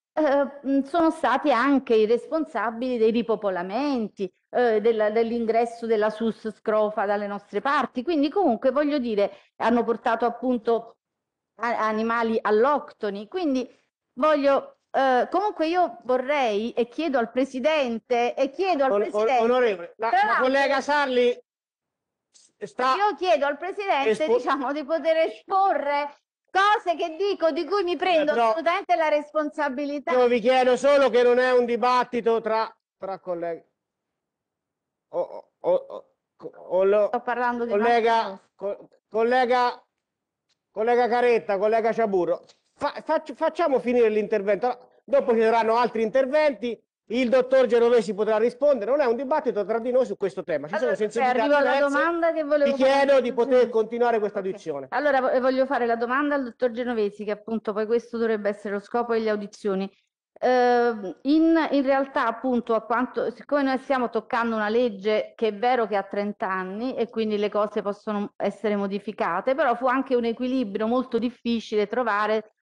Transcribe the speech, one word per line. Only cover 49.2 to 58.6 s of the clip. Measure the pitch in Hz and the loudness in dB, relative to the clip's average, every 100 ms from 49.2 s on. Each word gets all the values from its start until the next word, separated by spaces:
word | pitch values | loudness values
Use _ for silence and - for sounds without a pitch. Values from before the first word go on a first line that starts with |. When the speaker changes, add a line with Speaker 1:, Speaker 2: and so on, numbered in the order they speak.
| 262 302 262 202 202 | -2 -2 0 -2 -2
Speaker 2:
tra | 226 | -2
di | 240 | 0
noi | 247 226 | 0 0
su | 196 | -2
questo | 190 190 | -4 -4
tema, | 180 151 151 | -4 -6 -4
ci | |
Speaker 1:
Allora, | 302 240 | -4 -2
Speaker 2:
sono | 190 214 | -2 -2
sensibilità | 233 254 247 | -2 0 0
Speaker 1:
arrivo | 285 285 | 2 2
alla | 254 | 2
Speaker 2:
diverse. | 269 285 | 2 2
Speaker 1:
domanda | 277 320 339 330 | 0 0 0 0
che | 320 | -2
volevo | 285 294 277 | 0 2 2
Speaker 2:
Vi | 269 | 2
Speaker 1:
fare | 262 | 2
al | 277 | 4
Speaker 2:
chiedo | 277 269 | 4 4
di | 240 | 2
Speaker 1:
dottor | |
Speaker 2:
poter | 233 240 | 0 2
Speaker 1:
Genovesi. | 254 226 | 4 4
Speaker 2:
continuare | 220 214 233 240 226 | 0 -2 0 0 0
questa | 202 208 | -2 -4
Speaker 1:
Ok. | 190 | -6
Speaker 2:
audizione. | 202 160 147 131 | -8 -8 -8 -6
Speaker 1:
Allora, | 240 294 269 | -2 0 2
vo-, | 247 254 | 2 2
voglio | 254 262 262 | 2 0 0
fare | 269 233 | 0 -2
la | 233 | -2
domanda | 240 254 294 | -2 -2 0
al | 285 | -2
dottor | 247 - 254 | -4 -4 -4
Genovesi, | 226 247 233 208 202 | -2 -4 -2 -2 -4
che | 208 | -8
appunto | 202 - 226 - | -8 -6 -6 -4
poi | 202 214 | -4 -2
questo | 233 233 233 | -2 -2 -4
dovrebbe | 226 220 202 | -2 -2 -2
essere | 208 | -4